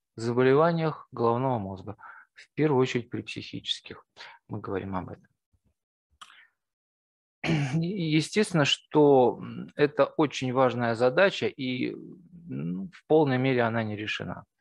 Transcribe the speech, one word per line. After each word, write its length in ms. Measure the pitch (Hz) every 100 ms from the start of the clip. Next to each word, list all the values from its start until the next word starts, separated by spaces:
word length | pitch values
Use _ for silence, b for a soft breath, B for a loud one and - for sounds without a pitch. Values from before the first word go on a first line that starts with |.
| _ -
заболеваниях 920 | 117 120 131 139 170 165 160 - -
головного 460 | - 117 117 135 117
мозга, 380 | 95 92 101 - B B B
в 140 | - -
первую 260 | - 151 127
очередь 300 | 127 123 -
при 120 | 110
психических. 800 | - 113 - 113 - - - - _ B B B -
Мы 120 | 110
говорим 360 | 101 95 95 95
об 140 | 87
этом. 160 | - _ _ _ _ _ _ _ _ _ _ b b b _ _ _ _ _ _ _ _ _
<clears throat> 380 | 156 156 135 160
И 60 | 170
естественно, 800 | 202 160 156 147 208 208 160
что, 720 | 135 - _ 151 143 135 120 -
м, 300 | 120 117 - -
это 280 | 147 -
очень 480 | 135 - 147 - 127
важная 420 | 127 127 123 117
задача, 520 | 113 127 147 196 - -
и, 480 | - 127 123 120 - - - - 175 -
ну, 440 | 131 170 180 190
в 140 | - -
полной 320 | 156 139 127
мере 240 | 135 123
она 200 | 117 113
не 140 | 110 104
решена. 480 | 107 - 92 - _ _